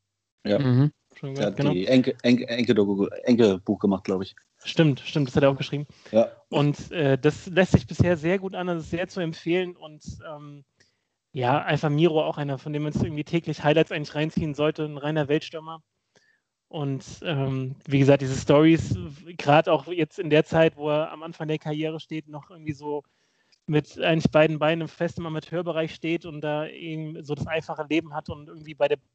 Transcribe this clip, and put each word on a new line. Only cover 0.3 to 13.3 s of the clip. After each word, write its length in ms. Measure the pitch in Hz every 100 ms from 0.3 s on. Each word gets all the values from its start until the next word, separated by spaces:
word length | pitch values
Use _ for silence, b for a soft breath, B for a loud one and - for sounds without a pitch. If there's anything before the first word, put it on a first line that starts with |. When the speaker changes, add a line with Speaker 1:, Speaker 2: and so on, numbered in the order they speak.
| _ 104
Speaker 1:
Ja. 140 | 104
Speaker 2:
Mhm. 320 | 131 123 147 - _ -
Speaker 3:
Schon 140 | 139
Speaker 1:
Der 120 | 139 -
Speaker 3:
gehört, 60 |
Speaker 1:
hat 60 | 143
Speaker 3:
genau. 160 | 143
Speaker 1:
die 140 | 90 95
Enke-, 280 | 131 123 -
Enke-, 260 | 123 123 -
Enke-Doku-, 600 | 120 117 107 101 98 95 -
Enke-Buch 560 | - 117 110 95 - 101
gemacht, 240 | 101 95
glaub 180 | - 95
ich. 140 | 95 - _ _
Speaker 3:
Stimmt, 360 | - - 156 127
stimmt, 280 | - 156 131
das 80 | 160
hat 80 |
er 60 | 139
auch 80 | 135
geschrieben. 300 | - 143 147 B B
Speaker 1:
Ja. 160 | 107 113 - -
Speaker 3:
Und, 420 | 156 147 143 -
äh, 260 | 175 139 135
das 300 | 143 - 190
lässt 240 | 170 180
sich 160 | - -
bisher 280 | 160 175 170
sehr 220 | 160 196
gut 160 | 190
an, 140 | 190 180
das 160 | 170
ist 80 | 151
sehr 160 | 170 180
zu 140 | 190
empfehlen 540 | 160 156 165 180 180 175
und, 280 | 156 151 - - 165
ähm, 320 | 147 147 143 _ _ _ _ _ _ _ 139
ja, 280 | 123 147
einfach 260 | 196 147 156
Miro 340 | 147 165 156
auch 140 | 147 151
einer, 220 | 143 131
von 140 | 156
dem 100 | 147
man 100 | 151
sich 100 | -
irgendwie 200 | 180 151
täglich 400 | -